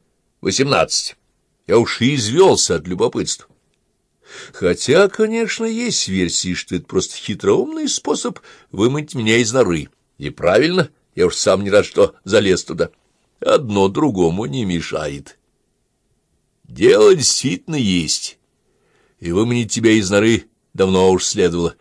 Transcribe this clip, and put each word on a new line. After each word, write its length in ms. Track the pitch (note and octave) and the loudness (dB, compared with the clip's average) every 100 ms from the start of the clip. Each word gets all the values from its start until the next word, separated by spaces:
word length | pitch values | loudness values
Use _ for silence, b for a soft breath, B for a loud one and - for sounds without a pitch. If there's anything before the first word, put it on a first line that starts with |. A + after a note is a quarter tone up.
| _ _ _ _ | _ _ _ _
восемнадцать. 720 | - G2 C#3 C3 - - - - _ _ _ _ - | -4 -2 0 0 0 -4 -8 -14 _ _ _ _ 0
Я 100 | A2 | 0
уж 220 | A2 - | 0 0
и 160 | - D3 | 0 0
извелся 580 | G#2+ C#3 F#3+ A2+ - | -2 4 4 4 0
от 140 | E2+ E2 | -2 -4
любопытства. 580 | F2+ A#2+ - - - - _ _ _ _ _ _ _ B B B | -4 -2 -2 -6 -8 -14 _ _ _ _ _ _ _ B B B
Хотя, 560 | - F#2 F#2 - D#3+ G3 | -4 -2 -2 2 4 4
конечно, 560 | - A3 A3+ A3+ - | 2 -2 0 -4 -4
есть 440 | A3+ A3+ A#3+ - - | -6 -4 -4 -4 -4
версии, 460 | F#2+ F2 - F2+ | -2 -2 -2 -6
что 200 | F2 - | -8 -8
это 100 | F2+ - | -10 -4
просто 300 | F#2+ F2+ - | -6 -6 -10
хитроумный 720 | - G2+ G2 C3+ C4 D#4+ D4+ | -10 -4 0 0 -2 -6 -6
способ 520 | - - D4 B3 - B B B | -6 -6 -6 -6 -10 B B B
вымыть 420 | - - D3 D3 | -2 0 -2 -6
меня 220 | C3+ A2 A2+ | -4 0 2
из 160 | A2+ | 2
норы. 360 | B2+ G#2 E2+ C2+ _ _ _ | 2 2 0 -6 _ _ _
И 120 | C#2 | -12
правильно, 600 | - E2+ G#2 D#3 F3+ D3+ _ _ | -2 2 2 2 0 -4 _ _
я 120 | - F2 | -2 -2
уж 100 | - | 0
сам 260 | G#2+ F#2+ | 0 0
не 80 | G2+ | 2
рад, 160 | G2+ F2 | 2 2
что 300 | E2 E2 - | 0 0 0
залез 400 | F#2+ A2 G2+ E2+ | 0 0 2 0
туда. 260 | - E2 E2 _ _ _ _ _ | -2 -6 -6 _ _ _ _ _
Одно 480 | - G#2+ B2+ G2+ G2 | 0 0 2 0 2
другому 600 | G2 D3+ F#2+ E2+ F2+ C#3 | 2 -2 2 0 0 -6
не 180 | C3+ | -6
мешает. 720 | G2+ E2+ D#2 D#2 D2+ C#2+ C2+ _ _ _ _ _ _ _ _ _ _ _ _ _ | -4 -4 -4 -8 -8 -10 -16 _ _ _ _ _ _ _ _ _ _ _ _ _
Дело 500 | _ - A2+ - G#3 | _ 2 4 8 6
действительно 640 | F#3 A#2+ - C#3 C4+ - D#3 | 6 2 -2 -4 -4 -6 -4
есть. 640 | G#2+ F2 D#2 - - - _ _ _ _ _ _ _ _ | 0 0 -2 -6 -8 -16 _ _ _ _ _ _ _ _
И 100 | E2+ | -4
выманить 400 | E2+ A#2 A#2+ A2 | -2 0 -2 -2
тебя 220 | - A2+ | 0 4
из 180 | A2 F#2 | 4 4
норы 360 | G2+ A2 G#2+ - _ _ | 2 4 0 -2 _ _
давно 360 | - F#2+ F#2 F#2 | -2 0 4 4
уж 120 | F#2 | 2
следовало. 520 | - G2+ F2+ E2+ E2+ - | 0 0 0 0 -6 -8